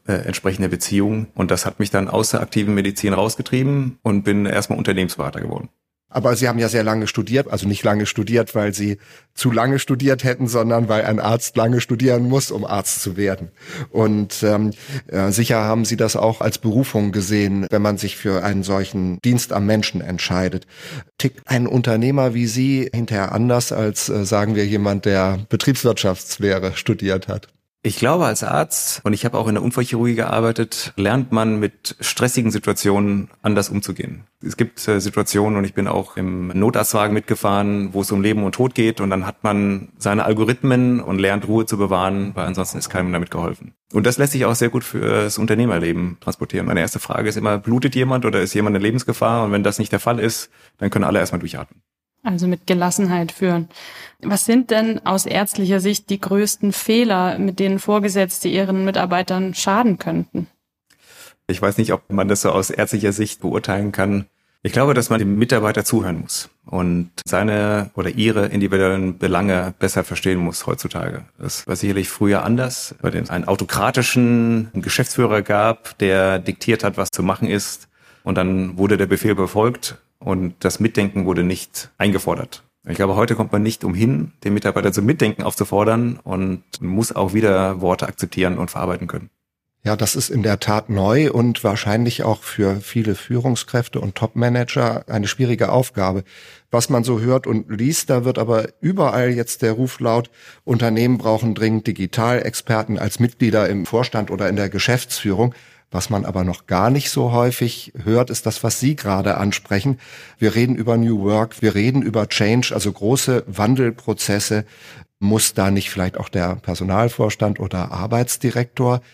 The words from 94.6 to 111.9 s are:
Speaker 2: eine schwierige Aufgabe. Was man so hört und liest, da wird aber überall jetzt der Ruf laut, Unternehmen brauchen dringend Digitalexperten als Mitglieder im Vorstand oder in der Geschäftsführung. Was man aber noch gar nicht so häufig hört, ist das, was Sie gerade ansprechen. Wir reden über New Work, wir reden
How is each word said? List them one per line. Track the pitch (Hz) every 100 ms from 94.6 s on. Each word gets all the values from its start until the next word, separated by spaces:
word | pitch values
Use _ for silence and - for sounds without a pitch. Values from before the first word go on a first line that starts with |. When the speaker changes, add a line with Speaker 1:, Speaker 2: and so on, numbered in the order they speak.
| 120 139 120 113 -
Speaker 2:
eine | 113 104
schwierige | - 127 113 98
Aufgabe. | 123 127 - 95 95 92 - - - _
Was | 120 117
man | 127
so | 117 117
hört | 117 131 127
und | 110 -
liest, | 104 123 160 -
da | 127 123
wird | 123
aber | 110 113 110 -
überall | 156 190 143 110 123
jetzt | 120 117 -
der | 113
Ruf | 110 127 -
laut, | 123 113 120 _ - -
Unternehmen | - 117 117 110 120 120
brauchen | 110 110 117
dringend | 101 107 110 110
Digitalexperten | 95 92 - 113 123 - - - 110 107 107
als | 107 -
Mitglieder | 117 - 120 107 95
im | 98 85
Vorstand | 113 127 113 101
oder | 95 98
in | 98
der | 98
Geschäftsführung. | 95 - 123 - - 104 95 123 - - - _ 92
Was | -
man | 104 -
aber | 92
noch | 92 87 -
gar | 92 107
nicht | 139 -
so | - 123
häufig | 120 123 120 120 - - -
hört, | 90 113 127
ist | 117 110
das, | - 117
was | -
Sie | 127 151
gerade | 101 95 98 90
ansprechen. | 101 - - 101 139 127 - - - -
Wir | 107
reden | 113 127 127
über | 113 117
New | 117 107
Work, | 98 107 113 -
wir | 110
reden | 101 110